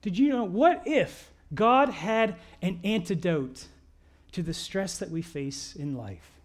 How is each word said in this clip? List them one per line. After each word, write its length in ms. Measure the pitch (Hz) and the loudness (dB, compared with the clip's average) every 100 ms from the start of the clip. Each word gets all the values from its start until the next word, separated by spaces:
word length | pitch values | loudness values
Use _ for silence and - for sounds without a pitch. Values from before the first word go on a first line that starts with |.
did 160 | 214 180 | -4 2
you 100 | 285 | 2
know, 160 | 254 | 2
what 420 | 214 185 320 349 - | -2 4 4 4 0
if 460 | 311 - - - _ - | 2 0 -4 -20 _ -12
God 360 | 139 220 254 277 | 2 6 6 4
had 460 | 196 180 220 220 - - - | 0 -2 0 0 -2 -16 -6
an 180 | 180 175 | -4 -2
antidote 840 | 196 220 - 180 175 160 131 - - _ _ _ _ _ _ | -2 -2 0 -2 0 0 -2 -10 -20 _ _ _ _ _ _
to 100 | - | -8
the 120 | 165 | -6
stress 440 | 160 - 196 190 - | -6 -6 -6 -4 -6
that 120 | 180 | -6
we 100 | 165 | -6
face 540 | 165 147 139 135 - - | -6 -6 -8 -8 -12 -10
in 220 | 147 131 | -6 -6
life? 340 | 107 92 - _ | -8 -14 -16 _